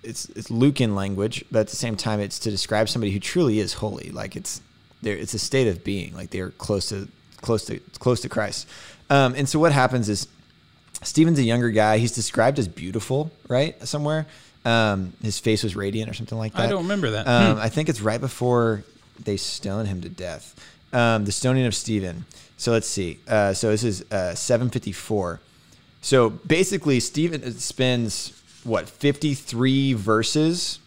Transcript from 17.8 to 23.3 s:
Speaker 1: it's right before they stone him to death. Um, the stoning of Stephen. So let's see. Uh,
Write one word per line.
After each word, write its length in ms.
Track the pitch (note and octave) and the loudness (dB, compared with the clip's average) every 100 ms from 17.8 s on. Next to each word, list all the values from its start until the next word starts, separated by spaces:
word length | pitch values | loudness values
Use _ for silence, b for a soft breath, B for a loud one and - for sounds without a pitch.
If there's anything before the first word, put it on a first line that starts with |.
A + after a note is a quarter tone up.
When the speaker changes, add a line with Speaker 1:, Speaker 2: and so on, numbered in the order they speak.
| D#3 | -2
Speaker 1:
it's 140 | A#2 | 0
right 180 | G#2 A#2 | -2 -2
before 640 | C3 - B2 A#2+ A#2 G#2 - - _ - | -4 -2 2 4 4 0 -6 -20 _ -12
they 140 | A2 G2+ | -6 -4
stone 480 | - - G2+ G2+ G#2+ | -4 -6 -6 -4 -4
him 160 | F#2 | -6
to 80 | F2 | -8
death. 460 | F2 F2+ D#2 - - B B _ | -10 -10 -10 -16 -20 B B _
Um, 320 | B2+ A#2 A2+ G2+ | 2 4 2 0
the 60 | |
stoning 340 | - B2+ C3 B2+ | 0 2 2 2
of 100 | G2+ | -2
Stephen. 500 | - G#2+ F#2 E2+ - B B - | -2 -2 -2 -8 -14 B B -6
So 140 | - | 0
let's 160 | A2+ - | 2 0
see. 320 | - F2+ - | -4 -4 -6
Uh, 260 | - | 0